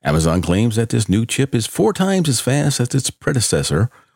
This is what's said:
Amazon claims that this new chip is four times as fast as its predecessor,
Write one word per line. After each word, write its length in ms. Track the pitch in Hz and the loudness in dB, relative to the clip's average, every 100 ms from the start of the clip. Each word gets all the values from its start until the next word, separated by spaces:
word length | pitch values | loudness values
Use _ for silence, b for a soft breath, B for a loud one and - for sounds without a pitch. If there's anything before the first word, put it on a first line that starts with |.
Amazon 400 | 69 78 82 85 | 0 2 2 0
claims 360 | 87 90 117 110 | 0 0 2 0
that 120 | 113 | 0
this 200 | 117 113 | -2 0
new 160 | 98 113 | 0 0
chip 280 | - 139 | -2 -2
is 140 | 120 107 | -2 -4
four 240 | - 208 | 0 0
times 380 | - 190 190 156 | 2 0 2 0
as 100 | 127 | 0
fast 400 | - 143 147 - | 0 0 0 0
as 160 | 123 135 | 0 -2
its 140 | - | -4
predecessor, 840 | - - 143 101 80 71 73 123 b b | -6 -2 -2 0 -2 0 0 -2 b b